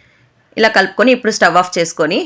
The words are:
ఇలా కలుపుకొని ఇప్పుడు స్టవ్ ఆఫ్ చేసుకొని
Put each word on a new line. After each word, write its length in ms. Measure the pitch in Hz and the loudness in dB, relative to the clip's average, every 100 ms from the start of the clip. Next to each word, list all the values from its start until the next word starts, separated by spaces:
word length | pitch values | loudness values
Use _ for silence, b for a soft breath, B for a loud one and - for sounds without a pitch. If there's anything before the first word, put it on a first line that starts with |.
| b b b _ _ - | b b b _ _ -2
ఇలా 100 | 220 202 | 0 2
కలుపుకొని 360 | 196 - 247 247 | -2 0 2 2
ఇప్పుడు 180 | 220 214 | -2 0
స్టవ్ 220 | 185 175 | 2 2
ఆఫ్ 100 | 180 180 | 0 -2
చేసుకొని 420 | 170 - 156 220 | -4 -2 -2 -2